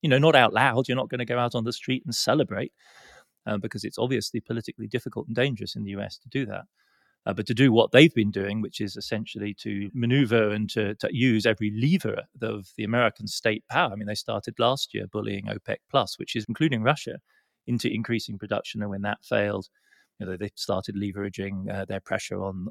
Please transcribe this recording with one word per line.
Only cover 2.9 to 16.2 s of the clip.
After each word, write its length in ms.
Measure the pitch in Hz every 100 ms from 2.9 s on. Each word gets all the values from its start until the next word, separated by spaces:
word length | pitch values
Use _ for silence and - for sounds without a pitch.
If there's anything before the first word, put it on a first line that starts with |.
| - - - _ _ 110
uh, 120 | 104
because 260 | 110 101
it's 160 | 107 -
obviously 400 | 127 120 - 113
politically 480 | - 113 - - 107
difficult 400 | 123 127 - -
and 80 | 113
dangerous 400 | 139 107 101 113
in 80 |
the 80 | 98
U 100 | 98
S 160 | 104 -
to 120 | 120
do 160 | 139 107
that. 160 | 98 - _ _ _ _ _ 107
Uh, 60 |
but 140 | 95 110
to 60 |
do 180 | 120 135
what 200 | 113 110
they've 220 | 123 165
been 180 | 117 104
doing, 300 | 98 101 107
which 180 | 104 -
is 180 | 101 101
essentially 560 | - 107 - 101 104 98
to 300 | 107 101 101
maneuver 560 | 127 120 139 113 117 107
and 200 | 104 107
to, 240 | 113 101 107
to 140 | -
use 340 | 120 127 110 113
every 260 | 104 107
lever 520 | 107 139 185 107 104 - -
of 260 | 113 104 95 -
the 60 |
American 440 | 107 120 113 - 107
state 360 | - 113 107 -
power. 240 | 135 127
I 40 | 101
mean, 120 | 104
they 80 | 104
started 440 | - 107 - -
last 340 | 117 139 -
year 120 | 104 101
bullying 340 | 107 107 98 104
opec 320 | 104 - - _
plus, 300 | 139 95
which 160 | -